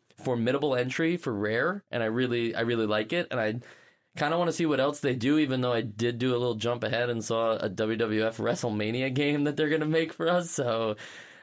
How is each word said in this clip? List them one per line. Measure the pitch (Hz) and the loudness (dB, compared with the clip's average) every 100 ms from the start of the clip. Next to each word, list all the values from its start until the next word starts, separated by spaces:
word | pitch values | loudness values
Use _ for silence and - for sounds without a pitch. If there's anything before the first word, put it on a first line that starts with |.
| _ - | _ -8
formidable | 131 120 113 135 147 127 | -2 0 2 2 2 0
entry | 123 139 165 175 | 0 0 0 0
for | 139 | -2
Rare, | 104 104 113 160 202 - | -2 0 0 0 -2 -6
and | 120 | -4
I | 110 | 0
really, | 117 127 120 117 | 0 0 0 0
I | - | 0
really | 117 117 107 | 0 2 2
like | 107 110 | 0 0
it, | 175 165 | -4 -2
and | 127 | -2
I | 110 120 - - - _ _ - | -2 -2 -8 -18 -20 _ _ -4
kinda | 151 170 | 0 2
wanna | 170 | 0
see | 160 165 | 2 2
what | 135 | 4
else | 139 143 | 2 2
they | 139 123 | 0 0
do, | 131 151 | 2 4
even | 143 131 | 2 2
though | 123 | 2
I | 117 | 0
did | 107 104 120 120 | -2 -2 -2 0
do | 127 | 0
a | 123 | 2
little | 123 110 | 0 -2
jump | 117 117 | -2 -2
ahead | 113 110 120 | -2 0 0
and | 117 | -2
saw | 110 113 113 110 | -2 0 0 0
a | 107 | -2
W | 90 110 113 | -2 -2 0
W | 113 107 110 | 0 0 0
F | 113 | 0
WrestleMania | 110 151 120 104 107 120 131 | -2 -2 -2 -2 -2 -2 -2
game | 131 147 147 147 | 0 0 2 0
that | 143 | 0
they're | 151 | 2
gonna | 156 151 | 2 2
make | 160 160 | 0 0
for | - 165 | -2 0
us, | 180 170 | 0 0
so | - 120 113 113 107 - - - - | -2 0 0 0 -2 -8 -16 -20 -10